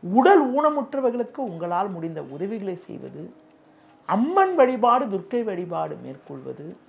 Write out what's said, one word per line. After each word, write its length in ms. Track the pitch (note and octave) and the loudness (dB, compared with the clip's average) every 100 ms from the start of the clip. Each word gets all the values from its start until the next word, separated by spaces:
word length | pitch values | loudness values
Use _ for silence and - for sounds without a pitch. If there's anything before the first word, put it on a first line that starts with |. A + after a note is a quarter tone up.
உடல் 420 | F3 G#3 D4+ G4 C4+ C4 | 2 4 8 8 6 2
ஊனமுற்றவர்களுக்கு 840 | D4+ D4 B3+ C#4 C4 A#3+ A#3+ - B3+ | 2 0 -4 -2 -2 -2 -6 -6 -8
உங்களால் 400 | E3 F3 F3 G3+ | -6 -4 -2 -2
முடிந்த 320 | E3+ E3 D#3+ | -4 -8 -8
உதவிகளை 540 | C#3 C#3 F#3+ A3+ G3 F3 | -12 -8 -6 -6 -8 -10
செய்வது, 460 | - - B2+ C3+ E3 - _ _ _ _ _ _ - | -12 -14 -14 -14 -16 -18 _ _ _ _ _ _ -4
அம்மன் 480 | F#3+ C4 F#4+ F#4+ | -2 0 2 2
வழிபாடு, 500 | F4 B3+ B3+ A#3+ B3 C4 | 4 4 4 4 4 2
துர்க்கை 360 | G3 - A#3+ | -6 -4 -4
வழிபாடு 520 | A3 F#3 F3+ E3 D#3 D3 | -4 -6 -6 -6 -6 -8
மேற்கொள்வது 720 | B2 C#3 - C#3 C3+ C3 D3 - | -14 -16 -16 -14 -14 -14 -14 -18